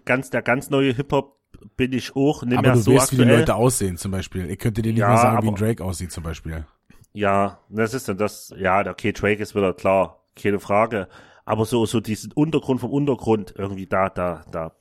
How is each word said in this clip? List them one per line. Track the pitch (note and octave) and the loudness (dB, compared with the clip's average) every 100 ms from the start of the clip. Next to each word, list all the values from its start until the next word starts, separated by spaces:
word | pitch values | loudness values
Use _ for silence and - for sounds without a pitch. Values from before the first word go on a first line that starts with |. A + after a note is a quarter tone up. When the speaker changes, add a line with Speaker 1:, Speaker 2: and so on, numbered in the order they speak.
Speaker 1:
ganz, | - B2+ - | -2 -2 -2
der | B2 | -4
ganz | A2+ B2+ - | 0 -2 0
neue | C#3 C#3 | 0 2
Hip-Hop | A#2+ C#3 C#3 - _ _ - - - | 0 -2 -2 -2 _ _ -20 -12 -4
bin | B2+ | -2
ich | B2+ - C3+ | -2 -4 0
auch | C#3 D3+ | 0 0
nicht | B2 B2 | -2 2
Speaker 2:
Aber | C3+ | 4
Speaker 1:
mehr | |
Speaker 2:
du | B2 | 4
Speaker 1:
so | G#2+ B2+ | 6 6
Speaker 2:
weißt, | C3 | 4
wie | B2+ | 4
die | |
Speaker 1:
aktuell. | A#2+ A#2 | 6 6
Speaker 2:
Leute | A#2+ G#2 | 4 2
aussehen | B2+ B2+ F#2+ E2+ | 2 2 -4 -4
zum | G2 | -6
Beispiel. | F#2+ - F#2 E2+ | -6 -6 -8 -8
Ich | F#2+ | -4
könnte | A#2+ G#2+ | -4 -2
dir | A2+ | -2
nicht | A2 | 2
Speaker 1:
Ja, | G2+ | 4
Speaker 2:
mal | A2+ | 4
sagen, | B2 A#2+ | 4 2
wie | A2 | 0
ein | |
Speaker 1:
aber | G2+ | 0
Speaker 2:
Drake | A2 A#2 | -2 -2
aussieht | F#2 F2 F2+ | -4 -8 -8
zum | - | -10
Beispiel. | D#2+ D#2 E2 D#2+ D2+ _ _ - _ | -10 -10 -10 -10 -12 _ _ -20 _
Speaker 1:
Ja, | G#2 G2+ G2+ G2+ - - | -2 2 2 0 -4 -8
das | G#2 A2 | -2 -2
ist | B2+ - | -2 -6
denn | F#2+ | -4
das, | G#2 - - - | -4 -6 -18 -4
ja, | F#2+ F#2+ F#2+ | 0 0 0
okay, | - G#2+ | -4 -6
Drake | - G#2 G#2 | -2 -2 -2
ist | G2+ | -2
wieder | G#2 F#2+ E2+ | -2 0 0
klar, | G2 F#2+ E2+ - _ - | 2 2 0 -4 _ -6
keine | G2+ G2+ | -2 -2
Frage. | - G2+ A2+ A2 F2+ - - _ - | 0 0 0 -2 -8 -14 -20 _ -4
Aber | A2 A2 | -2 0
so, | A#2 G#2+ | 0 0
so | A2+ | -2
diesen | G#2+ G#2+ G#2+ | -2 -8 -6
Untergrund | - D#3 D3+ - B2+ | -2 0 0 -2 -4
vom | A#2+ | -2
Untergrund, | C#3+ C#3+ A#2+ A2 A2 F#2+ - | -2 -2 -2 0 0 -2 -10
irgendwie | G2 F#2+ F#2+ | -8 -8 -4
da, | F#2+ F#2+ | 0 0
da, | - F2+ D#2+ - | -2 -4 -6 -10
da | E2+ E2 _ | -10 -10 _